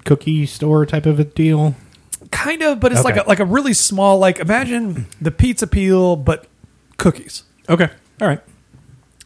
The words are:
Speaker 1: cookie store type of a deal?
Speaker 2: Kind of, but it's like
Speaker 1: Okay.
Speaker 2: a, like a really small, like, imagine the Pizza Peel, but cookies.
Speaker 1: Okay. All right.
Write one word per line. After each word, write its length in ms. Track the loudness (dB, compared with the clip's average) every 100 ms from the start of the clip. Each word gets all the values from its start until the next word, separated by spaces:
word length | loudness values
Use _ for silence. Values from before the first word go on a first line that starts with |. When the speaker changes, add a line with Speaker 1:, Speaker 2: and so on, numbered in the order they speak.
| -2
Speaker 1:
cookie 400 | -2 0 -2 -4
store 400 | -4 0 2 2
type 220 | 0 0
of 120 | 0
a 40 | -2
deal? 500 | 0 0 2 0 -2 -10 _ _ -14 -10
Speaker 2:
Kind 300 | -6 -6 -2
of, 180 | 0 2
but 120 | 2
it's 100 | 2
like 120 | 2 0
Speaker 1:
Okay. 80 | 0
Speaker 2:
a, 20 |
like 120 | 0
a 60 | 0
really 280 | 0 0
small, 460 | 0 -2 0 2 4
like, 200 | 2 0
imagine 680 | -2 -2 -2 -4 -6 -8 -10 -8
the 120 | -4
Pizza 360 | 0 0 0 -2
Peel, 480 | 0 2 2 2 0
but 300 | -2 -4 -6 _ _ _ _ -2
cookies. 460 | 0 0 -6 -18 -20 _ -2
Speaker 1:
Okay. 200 | 0 0 -4 _ -4
All 60 | -4
right. 120 | -4 -8 _ _ -20 _ -20 _ -20